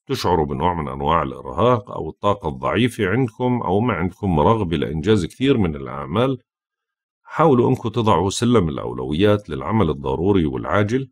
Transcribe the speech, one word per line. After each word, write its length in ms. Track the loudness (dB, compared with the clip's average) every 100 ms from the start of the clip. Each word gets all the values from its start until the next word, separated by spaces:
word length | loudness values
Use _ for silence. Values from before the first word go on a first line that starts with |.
| -8
تشعروا 400 | -4 0 0 0
بنوع 280 | -2 -2 -2
من 60 | -6
أنواع 340 | -4 0 0
الإرهاق 680 | -2 -8 -10 0 2 2 -2
أو 200 | -10 -10
الطاقة 380 | -4 -2 -2 -4
الضعيفة 580 | -4 -2 0 0 0 -2
عندكم، 540 | 0 -2 -2 -2 0
أو 180 | 0 0
ما 140 | 0
عندكم 460 | -2 -4 -2 0 2
رغبة 360 | 4 2 0 -2
لإنجاز 500 | -2 -2 2 2 0
كثير 320 | -2 0 2
من 180 | 0 -2
الأعمال. 640 | -10 -10 -4 0 0 -2 _ _ _ _ _ _ _ _
حاولوا 480 | -14 2 4 6 4
أنكم 180 | 2 -2
تضعوا 420 | -2 2 2 2
سلم 380 | 0 2 2 2
الأولويات 840 | -4 -6 -6 -4 2 4 2 0
للعمل 400 | -8 -2 2 2
الضروري 560 | 0 -2 -2 2 2 2
والعاجل. 640 | -2 -2 0 0 -2 -6